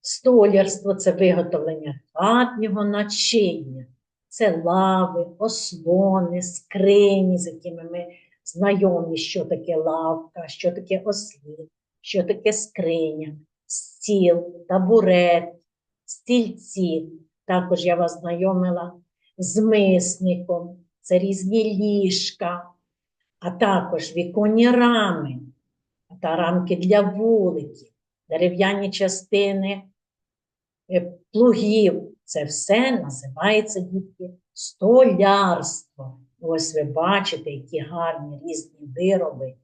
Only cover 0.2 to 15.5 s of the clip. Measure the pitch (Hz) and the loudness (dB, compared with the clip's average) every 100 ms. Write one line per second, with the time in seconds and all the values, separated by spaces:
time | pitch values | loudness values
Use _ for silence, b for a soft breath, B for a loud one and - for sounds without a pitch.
0.2 | 254 247 202 196 190 - 202 190 - 175 | 4 6 6 6 2 0 -4 0 0 4
1.2 | 190 170 170 156 156 156 151 139 _ 156 | 4 4 0 -2 -4 -6 -10 -12 _ -2
2.2 | 190 233 247 247 214 196 208 208 208 - | 2 4 2 -2 -4 -2 -2 -2 -4 -4
3.2 | - 233 196 165 135 131 127 _ _ _ | 0 2 2 -2 -10 -14 -18 _ _ _
4.2 | _ - 220 165 170 180 190 185 180 175 | _ -2 0 0 0 2 2 2 0 -2
5.2 | 170 - 220 214 - 170 160 180 196 190 | -6 -4 -6 -4 -10 -8 0 2 4 2
6.2 | 175 175 180 - _ 196 190 202 202 196 | 0 -4 -6 -12 _ 0 4 6 6 4
7.2 | 185 180 170 160 175 165 170 175 175 B | 2 0 -4 -12 -14 -14 -12 -12 -12 B
8.2 | B B - 165 196 202 196 175 165 160 | B B -18 -2 0 4 4 2 -2 -6
9.2 | - 190 160 170 - 165 160 160 160 160 | -6 -6 -4 -6 -2 -2 -2 -2 -2 -4
10.2 | 160 - 160 - 180 180 190 190 202 196 | -8 -16 -16 -6 -4 -4 -4 -4 -2 -6
11.2 | - - 147 156 160 _ _ _ - 196 | -6 -18 -20 -20 -20 _ _ _ -6 -4
12.2 | 180 202 214 214 - - 170 165 160 156 | -2 0 0 -2 -6 -6 -2 -2 -2 -6
13.2 | 156 151 _ _ _ - - - - 208 | -10 -14 _ _ _ -14 -14 -16 -2 2
14.2 | 180 170 - - - 185 185 - 185 180 | 4 4 0 -14 -2 0 0 0 2 4
15.2 | 175 170 170 | 4 2 0